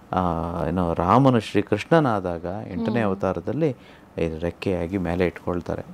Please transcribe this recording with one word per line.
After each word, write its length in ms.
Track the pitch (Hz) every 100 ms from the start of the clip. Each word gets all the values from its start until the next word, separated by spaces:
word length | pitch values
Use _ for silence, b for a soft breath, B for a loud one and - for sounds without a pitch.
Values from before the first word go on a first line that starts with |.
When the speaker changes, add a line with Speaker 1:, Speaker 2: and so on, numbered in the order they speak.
| B
Speaker 1:
ಆ, 80 | 92 90 82 85 85 76
ಏನೋ 260 | 90 87
ರಾಮನು 460 | 82 85 117 135 120
ಶ್ರೀಕೃಷ್ಣನಾದಾಗ 1040 | - 104 98 104 - 165 139 104 90 85 87 104 110
ಎಂಟನೇ 160 | 98 226
Speaker 2:
ಹ್ಮ್. 220 | 117 104
Speaker 1:
ಅವತಾರದಲ್ಲಿ 680 | 98 98 87 101 131 160 - B B B -
ಇದು 200 | 82 78
ರೆಕ್ಕೆಯಾಗಿ 600 | 85 - 101 90 85 98
ಮೇಲೆ 280 | 85 87 87
ಇಟ್ಕೊಳ್ತಾರೆ. 560 | - - 90 85 82 -